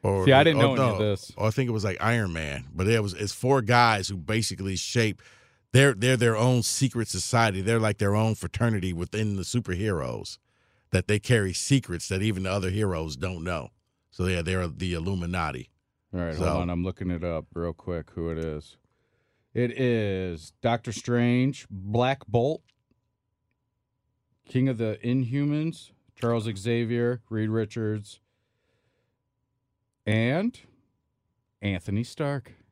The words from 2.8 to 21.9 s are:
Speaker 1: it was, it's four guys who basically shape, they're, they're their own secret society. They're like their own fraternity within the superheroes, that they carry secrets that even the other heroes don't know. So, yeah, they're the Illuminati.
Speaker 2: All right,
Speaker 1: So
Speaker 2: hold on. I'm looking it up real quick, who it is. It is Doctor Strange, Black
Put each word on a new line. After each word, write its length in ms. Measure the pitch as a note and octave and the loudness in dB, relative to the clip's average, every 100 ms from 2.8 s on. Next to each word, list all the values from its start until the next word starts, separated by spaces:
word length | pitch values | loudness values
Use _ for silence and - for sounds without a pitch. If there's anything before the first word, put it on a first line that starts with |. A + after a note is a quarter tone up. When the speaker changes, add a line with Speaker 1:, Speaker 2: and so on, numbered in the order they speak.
| F#2+ | 2
Speaker 1:
it 160 | A#2 | 2
was, 120 | G2+ | 0
it's 180 | F2 G2+ | -4 -6
four 280 | - B2+ C3+ | -4 2 2
guys 460 | A2+ A#2+ A#2+ G#2+ F#2+ | 4 6 6 4 -2
who 80 | G2 | -6
basically 600 | D#2 A2 A2 F2+ G2 F#2+ | -2 -2 -2 -4 -4 -4
shape, 440 | - B2 A2 G2 - - _ _ _ | -2 0 0 -2 -14 -20 _ _ _
they're, 220 | B2 C#3 | 6 6
they're 220 | G#2 B2 B2+ | 4 2 4
their 200 | A#2 A2 | 4 4
own 260 | A#2+ B2+ | 2 2
secret 460 | A2 - C3+ A#2+ G#2+ | 0 0 -2 -2 -4
society. 520 | F#2 - B2 A2+ F#2 | -4 0 2 2 2
They're 200 | F#2+ A#2 | 0 2
like 180 | A2 G#2 | 2 0
their 160 | G2+ | 0
own 200 | G#2 A2 A2 | 2 2 0
fraternity 560 | F2+ - A#2+ G#2+ F#2 | -6 -2 0 0 -2
within 440 | E2+ F2 G#2+ G#2+ G2 | -4 -6 -2 -2 -2
the 60 | |
superheroes, 960 | F2 A#2+ A2+ F2+ G#2+ F2+ C2 A#1 G1+ - _ _ _ _ _ | -2 -4 -4 -4 -2 -2 -4 -8 -12 -16 _ _ _ _ _
that 180 | F#2 - | 0 2
they 100 | G#2 | 0
carry 340 | - A#2 G2 | 4 2 2
secrets 540 | F2+ - C#3 - F2 - | -2 2 2 2 -8 -4
that 140 | F#2+ | -2
even 220 | G#2+ F#2+ | 0 -2
the 80 | F#2+ | -2
other 180 | G2 F#2 | -2 -2
heroes 460 | G2 G#2 E2+ D#2+ C2+ | 0 0 -2 -4 -6
don't 260 | F#2 F2+ | -6 -6
know. 280 | E2+ E2+ B1+ _ _ _ _ | -6 -6 -8 _ _ _ _
So, 160 | - F#2 | -4 -2
yeah, 160 | F2+ | 0
they're 260 | E2 F#2 F2+ | 0 -2 -2
the 260 | D2 F#2 | -4 -4
Illuminati. 760 | E2+ E2+ F#2+ E2+ F2+ D#2+ C2 - _ _ _ _ | -2 -2 -4 -2 -2 -4 -6 -12 _ _ _ _
Speaker 2:
All 60 | F#2 | -6
right, 140 | E2+ D#2 | -4 -2
Speaker 1:
So 80 | |
Speaker 2:
hold 180 | E2 D2+ | 0 0
on. 80 | F2 | -2
I'm 140 | F2 | -2
looking 260 | F#2 F2+ F2+ | -4 -4 -6
it 140 | F2 | -4
up 220 | F2 D#2+ D#2 | -4 -6 -8
real 180 | E2+ E2+ | -8 -6
quick, 380 | D#2+ - E2+ D2 | -6 -8 -8 -8
who 180 | - E2 | -8 -6
it 80 | D#2+ | -4
is. 380 | D#2+ D2+ - - _ _ _ _ _ _ _ | -6 -8 -12 -20 _ _ _ _ _ _ _
It 200 | A2+ B2 A#2 | -2 -2 0
is 760 | B2+ A#2 G#2 F#2+ F#2 E2 - _ | 0 2 0 -2 -4 -6 -12 _
Doctor 300 | A#2 A#2 - | 0 0 -2
Strange, 760 | G#2 - A#2+ A#2+ B2 C3 - - | -8 0 2 4 4 2 -2 -10
Black 580 | F#2+ G2 | -12 -2